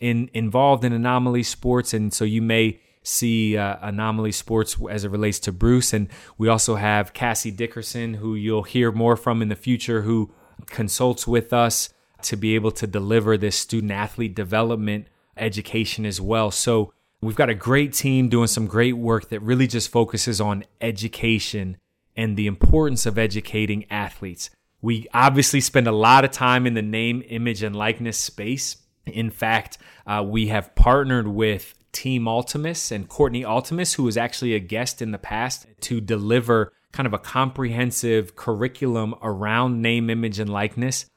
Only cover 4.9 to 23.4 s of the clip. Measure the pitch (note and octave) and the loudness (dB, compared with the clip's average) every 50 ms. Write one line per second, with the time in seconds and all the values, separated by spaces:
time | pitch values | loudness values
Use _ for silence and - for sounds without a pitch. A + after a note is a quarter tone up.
4.9 | G#2 G#2 G2+ G2 G2+ G#2 G#2+ G#2+ G2 - - G#2 F2+ F2+ A#2+ A#2 B2 B2+ A#2+ - | -6 -6 -4 -4 -2 0 0 0 -2 -2 -4 -6 -2 2 4 4 6 4 4 2
5.9 | A2+ G#2+ G2+ - - - - - - - A2 A2+ A2+ A2 - A#2 A2 G2+ G#2 G#2+ | 0 0 -2 -4 -8 -14 -20 -14 -6 0 2 2 2 2 2 0 0 0 2 2
6.9 | G#2 G#2 G2+ - - - B2+ A#2 A2 - - A2+ G2 G#2 A#2 A2+ - A#2 G#2+ - | 2 2 0 -2 -4 -4 -2 -2 -2 -2 -4 -6 -6 -6 -6 -6 -6 -8 -10 -10
7.9 | - A#2 A#2 A2+ A2 G#2 G#2+ A2 A2 G#2 G#2 A2 A2 G#2 F#2+ - - B2 A#2+ A#2 | -8 -8 -6 -6 -6 -6 -6 -6 -4 -4 -2 -2 -2 -2 -2 0 2 2 2 2
8.9 | G#2 A2+ A#2 A#2+ A#2 - - B2 A#2 A2+ A2 G#2+ G2+ - - B2+ B2 A2 - A#2+ | 2 2 4 4 4 2 2 0 0 0 0 -2 -4 -4 -2 -2 -2 0 0 -2
9.9 | A2+ A2 G#2 A2 A#2 A2 G#2 - - _ _ _ _ - - - - - G#2+ G2+ | -2 0 0 2 2 2 0 -2 -6 _ _ _ _ -20 -20 -10 -6 -6 -4 -4
10.9 | - - B2+ B2 A#2+ - - A#2 A#2+ A2+ A2+ - B2 A#2+ A#2+ A#2 - - - - | -2 0 0 0 0 0 0 0 0 0 2 2 2 2 2 2 2 -2 -4 -6
11.9 | _ _ _ _ _ _ - - A#2 G2 A2 A2 A2 A2 G#2+ A2 - - A2+ G2+ | _ _ _ _ _ _ -8 -6 -4 -2 0 0 2 2 0 0 -2 -4 -4 -4
12.9 | G2 G2+ G2 G#2 A2+ A2+ G#2 A2 A2 F#2+ G#2+ G#2 - - - - A2+ A2+ G#2+ G#2 | -4 -2 0 2 2 2 4 4 2 2 2 0 -2 -4 -4 -2 -2 -2 -2 -2
13.9 | G2 G2+ G#2 G#2+ - A#2+ A#2 G#2 F#2 G#2+ G2 F2 G#2+ A2 A#2 A2+ A#2 G#2+ G#2+ G#2 | -2 -4 -4 -4 -4 -4 -6 -4 -4 -6 -4 -2 0 0 0 0 0 -2 -2 -2
14.9 | G#2 G#2+ - - _ _ _ _ _ - A2+ G#2+ G2 G#2+ - - - A2+ G#2+ - | -4 -4 -6 -12 _ _ _ _ _ -6 -4 -4 -4 -6 -6 -4 -2 -2 -2 -2
15.9 | - A2+ G#2+ G#2 F#2 F#2+ F#2 G2+ A2+ A2+ A2 G2+ - - - B2 A2+ A2 G#2 - | -4 -6 -6 -6 -6 -4 -2 0 0 0 0 0 -2 -2 0 2 2 2 0 -2
16.9 | _ _ _ _ _ - A2 A2 G#2+ D#3 C#3+ A#2+ A2 F#2+ G#2+ A#2+ C3+ C#3+ D3 C3+ | _ _ _ _ _ -6 -6 -2 0 0 0 0 0 -2 0 2 2 2 2 0
17.9 | - - - C3+ C3 C3 B2+ A2+ A#2+ A#2 A#2 A2 - A2+ A2 F#2+ G#2+ A2+ A#2+ B2+ | -2 -2 0 2 2 2 4 4 4 4 2 2 0 0 -2 0 2 2 2 2
18.9 | A#2+ A#2+ A#2 A#2 A2+ G#2+ - - A2+ G2+ G#2+ A2+ B2+ B2+ C3+ A2+ A#2 A2+ - - | 2 0 0 0 0 0 -2 -4 -8 -6 -2 0 2 2 2 2 0 -2 -2 0
19.9 | - A#2 A2 - - G#2+ - B2 G#2 F#2+ G#2 G#2 G2+ G2+ - _ _ - A2+ A2+ | 2 2 2 2 0 -4 -2 -2 -2 0 0 -2 -2 -4 -6 _ _ -8 -6 -6
20.9 | G#2 F#2+ A2+ A2 - - A#2 A2+ A2 G2+ - - - G#2 F#2+ F#2 F#2 - _ _ | -6 -4 -6 -8 -6 -2 0 2 2 2 0 -2 -6 -6 -6 -6 -8 -12 _ _
21.9 | _ _ _ _ - A2+ A2+ A2 G2+ G#2 G#2 G#2 F#2+ - - - D#3 D#3 D#3 C#3+ | _ _ _ _ -8 -4 -4 -2 -2 0 -2 -2 4 6 8 8 8 8 4 2
22.9 | B2+ - - A2+ G2 A2+ A2 G#2 G2 G#2+ | 2 0 0 0 0 0 0 0 0 -4